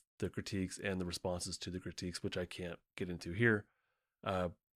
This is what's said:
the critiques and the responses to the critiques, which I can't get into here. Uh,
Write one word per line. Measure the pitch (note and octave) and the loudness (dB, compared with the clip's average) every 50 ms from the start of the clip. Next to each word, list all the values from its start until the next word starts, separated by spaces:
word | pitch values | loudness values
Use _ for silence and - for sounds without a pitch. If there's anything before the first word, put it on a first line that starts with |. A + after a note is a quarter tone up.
| _ _ _ _ | _ _ _ _
the | - F2+ | -2 -2
critiques | - - - - - G2 F#2+ F#2 - - | -2 -2 -4 -2 0 0 0 -2 -2 -4
and | - G2+ F#2 F#2 | -2 -2 0 0
the | F2+ | 0
responses | F2 F2 - - F#2+ F2+ F2 - G2 F2 - | 0 -2 -2 0 0 0 0 -2 -4 -4 -4
to | - F#2+ | -4 -4
the | F2+ F#2 | -4 -4
critiques, | - F2+ E2 - G2 F2+ E2+ - | -6 -6 -8 -4 -6 -4 -4 -2
which | - G2 - F#2+ | -4 -2 0 0
I | F2+ | -2
can't | - - - F2+ E2+ E2+ - _ _ _ | -2 -4 -6 -6 -6 -6 -8 _ _ _
get | - G2 F2+ | -4 -4 -2
into | F2 E2 - E2+ | -2 -4 -4 -4
here. | F2 G2+ A#2+ A#2 A2 G#2 G#2+ - _ _ _ _ _ _ _ _ _ _ - | 2 6 8 8 8 6 2 -4 _ _ _ _ _ _ _ _ _ _ -2
Uh, | G#2+ F#2+ F#2 F2+ F2 - - _ _ _ | 0 2 2 2 0 -2 -6 _ _ _